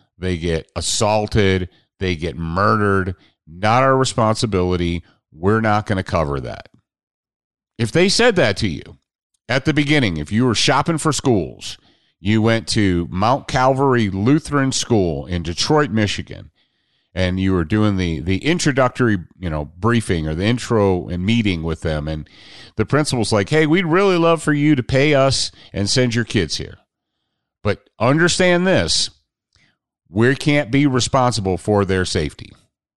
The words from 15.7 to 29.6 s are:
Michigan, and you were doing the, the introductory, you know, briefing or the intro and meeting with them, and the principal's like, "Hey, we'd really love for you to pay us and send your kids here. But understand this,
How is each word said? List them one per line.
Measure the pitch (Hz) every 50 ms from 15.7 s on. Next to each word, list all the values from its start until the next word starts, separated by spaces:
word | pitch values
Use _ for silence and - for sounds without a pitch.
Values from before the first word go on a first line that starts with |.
| 151 151 147 117
Michigan, | 110 110 107 95 - - - - - 50 - - _ _ _ _ _ _ _ _ _ _ _ _ _
and | 90 92 90 90 95
you | 95 95 95
were | 90 80
doing | 76 107 107 107 107 98
the, | 92 90 85 82 69
the | 76 90 95 92 -
introductory, | 143 175 170 - 156 127 135 127 123 - - 127 113 104 90 80 - _
you | 85 90 85
know, | 76 76 76
briefing | 76 85 87 101 113 120 117 - - 95 80 78
or | 78 78
the | 82 95
intro | 110 123 117 - - 120 107 101 98 92 90 53
and | - 90 90 92
meeting | 104 113 120 107 101 90 82
with | 80 82 80 -
them, | - 82 78 76 73
and | 78 78 78 73 - - - - - - - - - _
the | - 110
principal's | - 131 147 151 - 135 120 107 -
like, | 113 101 98 -
"Hey, | 151 156 160
we'd | 147 160 190 185
really | 156 160 190 202 196 180
love | 170 165 165 165 156
for | - 151 147
you | 147 143 151 151
to | 127
pay | 117 - 139 139 139 156 143
us | 135 135 135 127 - - - - - - -
and | - 95 101
send | 95 - 131 127 120 110
your | 120 113
kids | - - 107 85 76 -
here. | - - - - - _ _ _ _ _ _ _ _ _ _ _ _ _ _ _ _
But | - 104 95 - _ _ _ -
understand | 110 127 143 160 175 170 - - 185 180 175 175 180
this, | 190 175 113 85 - - - - - - _ _ _ _ _ _ _ _ _